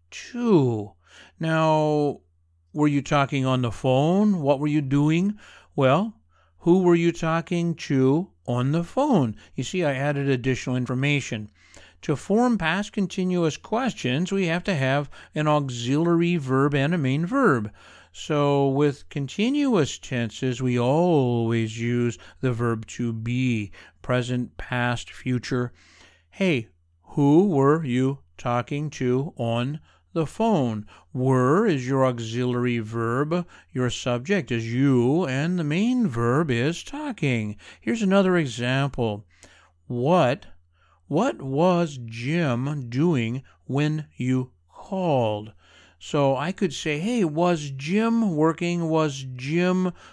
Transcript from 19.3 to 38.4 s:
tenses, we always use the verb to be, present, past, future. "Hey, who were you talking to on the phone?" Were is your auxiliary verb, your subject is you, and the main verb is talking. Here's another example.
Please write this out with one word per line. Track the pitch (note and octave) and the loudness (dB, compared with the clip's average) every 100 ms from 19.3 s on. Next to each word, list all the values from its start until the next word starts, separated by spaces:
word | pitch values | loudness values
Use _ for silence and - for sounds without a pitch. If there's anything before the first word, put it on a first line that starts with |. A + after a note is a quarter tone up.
| - A3+ C#4+ C#4+ G#3+ C#3 - | -2 0 0 2 2 0 -4
tenses, | - B2+ A#2 - C3 A#2+ | -8 -4 -4 -4 -4 -2
we | B2+ B2 | -2 0
always | A#2+ D3 F3+ D#3 B2 A#2+ A2+ A#2 A2+ A2 | 2 2 4 4 2 2 0 0 -2 -4
use | A#2 A#2+ A#2+ A2+ - - | -2 0 -2 -4 -12 -6
the | C3 | -4
verb | A2+ A#2+ A2+ A2+ | -2 -2 -2 -6
to | - A#2+ | -6 -6
be, | A2+ A2+ B2 B2+ A2+ G2+ - - _ | -4 -4 -2 0 -2 -4 -12 -20 _
present, | - B2 A#2+ B2 B2 - | -4 -2 -2 -4 -6 -10
past, | - B2 B2 A#2+ - | -6 -4 -2 -4 -8
future. | - C3 B2 - B2+ B2 - _ - - _ _ | -10 -4 -4 -2 -4 -4 -8 _ -20 -20 _ _
"Hey, | - F#3+ C#3+ G#2+ _ _ _ | -2 0 0 -2 _ _ _
who | - - C#3+ D3+ G#3 | -8 0 4 6 6
were | D3 C#3 D#3+ | 4 4 4
you | D#3 B2 C3 C#3 - - | 2 0 0 -2 -10 -10
talking | B2 A#2+ A#2 C#3+ D3+ | -4 -2 -2 -6 -6
to | - B2+ B2+ D3+ - | -4 0 0 -2 -4
on | A#2 A#2 B2 D#3 - _ _ | -2 -2 -2 -6 -12 _ _
the | E3+ D3+ | -4 -4
phone?" | - A3+ G3 B2 G#2+ G#2+ - _ | -2 2 2 2 -2 -8 -18 _
Were | B2+ B2+ B2+ B2+ D#3+ A3+ | -2 2 4 4 4 2
is | D3 B2 | 0 0
your | C3+ C3 | 2 2
auxiliary | A#2+ A2+ A#2 B2 B2 B2 A#2 | 0 -4 -2 -2 0 0 -2
verb, | G#2+ A2+ A2+ B2 D3+ F3 F3 - _ | -4 -4 -2 -2 -2 -2 -6 -12 _
your | - B2 | -4 -4
subject | - - A#2+ C3+ G3+ C3 | -2 -4 -4 -2 -2 -2
is | A#2 A2+ | -4 -2
you, | A#2+ C#3 B2+ A#2+ D#3 E3+ | 0 4 4 4 2 0
and | C3 D#3 F3+ | -2 -2 -2
the | |
main | D3+ D#3 A3+ B3+ G#3+ | -2 0 0 2 0
verb | A#2 A#2 C3 E3 | 0 0 2 0
is | A#2+ C3 E3 | 0 0 -4
talking. | - C#4+ D4+ A3 C#3+ A#2+ G#2+ G#2 - - | -8 -10 -8 -4 -2 -2 -4 -8 -16 -10
Here's | - A#3 | -6 -2
another | G3+ G3 F#3 | 2 4 4
example. | F3+ | 2